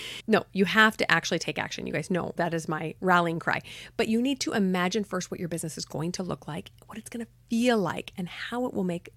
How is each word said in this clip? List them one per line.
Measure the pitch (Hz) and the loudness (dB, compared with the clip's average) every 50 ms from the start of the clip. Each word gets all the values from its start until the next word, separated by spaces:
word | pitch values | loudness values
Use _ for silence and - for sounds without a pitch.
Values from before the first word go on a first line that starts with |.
| - - - - - | -10 -12 -12 -10 0
no, | - 220 190 - - - | 4 4 4 4 2 2
you | 185 196 | 2 2
have | 175 170 220 220 220 214 - | 4 6 8 6 6 6 2
to | - - 165 | 2 2 2
actually | 165 - - 185 165 | 2 2 0 -2 -2
take | - - - - | -2 -4 -4 -4
action. | - - - - - | -6 -6 -6 -8 -6
You | - - | -4 -4
guys | - 156 - | -4 -2 -2
know | 185 170 - - - | -2 -2 -2 -4 -2
that | - 170 175 165 | -2 -2 0 0
is | 165 156 - | -2 -2 -4
my | 160 156 160 156 - - | -4 -4 -4 -6 -8 -2
rallying | - 185 180 175 175 170 165 165 | 4 6 6 6 6 4 0 0
cry. | - - - - - - - - - - - | 0 0 0 0 -2 -8 -14 -16 -16 -10 -4
But | - 233 226 | -2 0 2
you | 220 226 240 | 2 2 2
need | 269 285 262 | 2 0 0
to | - - - | -2 -2 0
imagine | 214 202 185 185 180 180 185 190 226 202 | 2 2 2 2 2 2 2 0 0 -2
first | - - 180 175 - | -2 -4 -6 -4 -6
what | 190 - | -6 -6
your | - 160 | -6 -6
business | 170 165 170 160 - | -6 -6 -6 -8 -8
is | - 160 | -8 -10
going | - - 147 156 175 175 | -8 -6 -4 -4 -4 -4
to | - 185 | -4 -6
look | 175 - 143 - - | -6 -6 -6 -8 -10
like, | 147 180 202 - - - - | -10 -10 -10 -12 -18 -20 -20
what | - - | -16 -14
it's | 226 - - | -14 -14 -12
gonna | - 233 233 - _ _ _ _ | -10 -10 -12 -12 _ _ _ _
feel | 233 226 240 247 240 | 0 2 4 4 4
like, | 220 185 160 - - - - - | 4 2 0 -2 -4 -8 -10 -8
and | - 185 170 | -8 -8 -8
how | - - - - - 240 254 | -8 -10 -10 -6 -4 -4 -4
it | 254 - | -2 -2
will | - 190 | -2 -2
make | 180 170 170 - - - | -2 -2 -4 -8 -12 -8